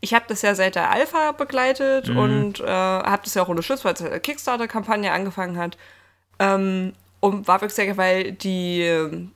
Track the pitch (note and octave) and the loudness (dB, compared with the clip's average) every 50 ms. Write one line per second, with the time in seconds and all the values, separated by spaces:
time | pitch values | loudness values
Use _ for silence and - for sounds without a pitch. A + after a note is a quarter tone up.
0 | - G3+ - A#3 A3+ - A3 G3 - G#3 G3+ F#3+ F#3+ F#3+ F#3 F3+ E3 - - G#3 | -4 4 2 2 2 2 -6 0 2 2 2 4 2 2 2 0 0 2 4 2
1 | C#4 D#4 - E4 D#4 D4+ D4 D4 C#4+ C#4 - C4 B3+ C4 C4+ C4+ C4+ C4+ C4+ C4+ | 2 2 2 0 0 0 0 -2 -6 -4 0 0 2 2 2 2 2 2 2 0
2 | C4 - - B3 - - - - C3+ G3+ G3 - - - F#3+ F#3 F#3 F#3 F#3+ F#3+ | 0 0 2 2 4 4 4 2 2 0 -2 -6 -4 -2 0 2 2 2 0 0
3 | - - G3 G3+ - - - G3 F#3 F3+ F3 E3+ E3+ - C4+ C4 - G3 E3+ - | 2 0 0 0 -2 -2 0 0 0 0 0 -4 -2 -2 -4 -2 0 -2 -2 -2
4 | F3 D#3+ - - - - D4 C#4+ - - B3 A#3+ A#3 A3 - A3 G3 G3+ A3 G#3 | -4 -6 -6 -6 -6 -8 -10 -6 -4 -4 -2 -2 -2 -4 -4 -6 -2 -2 -2 -2
5 | G#3 F#3+ D#3+ E3+ F#3+ G3 F#3 - F#3 F3+ F3 F3 F3 F3 F3+ - - - - - | 0 0 0 -2 -2 -4 -4 -6 -6 -6 -4 -4 -6 -6 -6 -10 -20 -20 -20 -20
6 | _ _ _ _ _ _ _ _ G3+ G3 G3 G3 F#3+ F#3+ F#3+ F#3 F#3 F#3 - _ | _ _ _ _ _ _ _ _ 2 2 2 2 2 0 0 0 -2 -4 -6 _
7 | _ _ _ _ - G3+ G3 G3+ G3 - F3+ F#3+ G3 G#3 G#3 - G#3 G3 G3+ G3 | _ _ _ _ 0 0 0 0 2 2 2 2 2 -2 -2 -2 -2 -2 0 0
8 | F#3 F#3 F#3 F#3 F#3 - - - - F#3+ F#3+ F3+ F3+ F3 F3 F3 E3+ E3+ E3+ D#3+ | 2 2 2 2 0 -4 -6 -6 -4 -2 -2 -2 -2 -2 0 0 0 2 2 0
9 | D#3+ D#3 D#3 E3 F3 F#3 - | 0 -2 -4 -8 -10 -12 -16